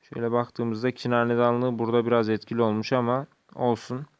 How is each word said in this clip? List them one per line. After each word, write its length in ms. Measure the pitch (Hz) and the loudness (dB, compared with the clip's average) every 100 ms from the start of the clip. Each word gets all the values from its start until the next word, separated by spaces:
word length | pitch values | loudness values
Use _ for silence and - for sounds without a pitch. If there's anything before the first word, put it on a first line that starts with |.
Şöyle 300 | _ 127 117 | _ -6 -2
baktığımızda 640 | 120 120 - 117 110 127 123 | 0 -2 -4 -4 -2 -4 -4
Çin 160 | 123 | 0
hanedanlığı 680 | 120 117 120 120 120 127 117 | 0 2 2 2 2 -2 -2
burada 260 | 113 120 117 | 0 2 2
biraz 240 | 120 110 | 2 2
etkili 320 | 110 - 117 | -2 -2 0
olmuş 320 | 113 107 107 | 0 0 0
ama 340 | 131 117 127 147 _ _ - | 0 0 -2 -4 _ _ -4
olsun. 500 | 123 117 - 127 147 | -2 -2 -4 -12 -12